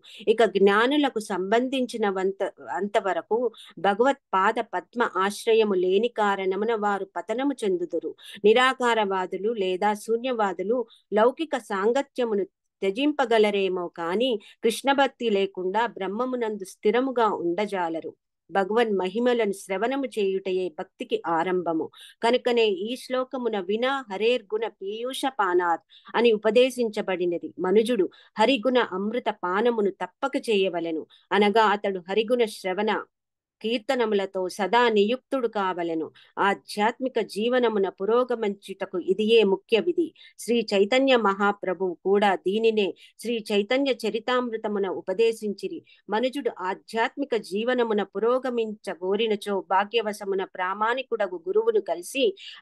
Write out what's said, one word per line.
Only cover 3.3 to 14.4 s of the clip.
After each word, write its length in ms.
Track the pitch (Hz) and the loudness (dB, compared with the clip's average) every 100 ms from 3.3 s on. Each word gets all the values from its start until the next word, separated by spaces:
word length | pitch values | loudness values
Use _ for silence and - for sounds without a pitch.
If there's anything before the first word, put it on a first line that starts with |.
| 226 240 - - - | -2 -2 -6 -16 -4
భగవత్ 380 | 190 202 262 269 _ | 0 2 2 0 _
పాద 200 | 190 196 240 | 0 2 0
పద్మ 500 | 220 180 - 240 226 185 | -4 -6 -6 -2 -2 2
ఆశ్రయము 560 | 196 208 - 220 214 | 0 0 2 4 4
లేని 340 | 185 185 196 233 | 2 2 2 2
కారణమున 680 | 226 208 196 190 190 220 226 | 0 0 0 0 0 0 0
వారు 300 | 208 196 190 | 0 -2 -4
పతనము 480 | 175 170 226 277 262 | -10 -6 -4 -2 -2
చెందుదురు. 520 | 208 180 175 165 156 - - - | -2 -2 -2 -6 -6 -10 -16 0
నిరాకారవాదులు 1120 | 202 226 254 262 240 220 202 190 185 185 202 | 4 6 4 2 2 2 2 0 -2 -4 -4
లేదా 400 | 226 185 185 202 | -2 -2 0 0
శూన్యవాదులు 920 | 208 - 233 254 233 202 180 190 247 233 _ - | 0 -2 -2 -2 0 -2 -2 -2 -2 -4 _ -4
లౌకిక 440 | 196 233 254 320 254 | 2 4 2 -4 -6
సాంగత్యమును 840 | - 196 208 254 285 - 240 208 | -4 -2 0 0 -2 -4 -2 -2
త్యజింపగలరేమో 1400 | 185 _ _ _ 196 196 294 294 247 226 214 202 190 185 175 | -4 _ _ _ -4 0 0 0 2 4 4 2 0 -2 -6
కాని 520 | - 165 196 262 214 | -6 -4 0 0 -2